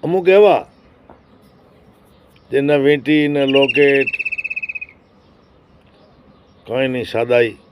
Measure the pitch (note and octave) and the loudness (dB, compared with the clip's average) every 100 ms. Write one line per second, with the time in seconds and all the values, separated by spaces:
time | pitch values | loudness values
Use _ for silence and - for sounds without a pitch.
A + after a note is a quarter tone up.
0 | D3 F#3 F3+ F#3+ G#3 E3 - _ _ _ | -4 -2 2 4 6 2 -2 _ _ _
1 | _ - _ _ _ _ _ _ _ _ | _ -20 _ _ _ _ _ _ _ _
2 | _ _ _ _ _ C3 C#3 D3 C#3 D3 | _ _ _ _ _ -4 0 2 2 0
3 | A#2+ D3+ D3 D3 C3+ C3+ C#3 C#3 C#3+ C#3 | 2 0 0 -2 0 2 2 2 2 2
4 | C3+ - - - - - - - C6+ _ | -2 -6 -10 -10 -10 -12 -12 -14 -18 _
5 | _ _ _ _ _ _ _ _ _ _ | _ _ _ _ _ _ _ _ _ _
6 | _ _ _ _ _ _ - A#2+ C3+ B2+ | _ _ _ _ _ _ -10 -4 -4 -4
7 | A2 A2+ A#2+ B2 A#2 G2+ _ | -6 -6 0 2 2 -4 _